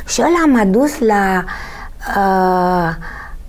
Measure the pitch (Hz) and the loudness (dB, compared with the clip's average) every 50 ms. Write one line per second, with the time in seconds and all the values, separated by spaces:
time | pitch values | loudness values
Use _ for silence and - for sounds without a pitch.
0 | - - - - 247 302 349 339 330 302 262 233 208 190 185 233 277 294 285 - | -8 -6 -2 0 0 2 2 2 4 4 4 4 4 4 4 2 2 2 0 0
1 | 247 220 208 202 196 190 190 180 180 - - - - - - - - - - - | 0 2 2 2 2 2 0 -2 -2 -4 -8 -10 -12 -12 -14 -14 -14 -14 -14 -12
2 | - - - 196 196 190 190 190 185 185 185 180 180 180 180 180 170 165 165 165 | -8 -4 -2 0 2 2 2 2 2 2 2 2 2 2 2 2 0 0 -2 -6
3 | 165 - - - - - - - - | -8 -12 -12 -12 -12 -12 -14 -14 -14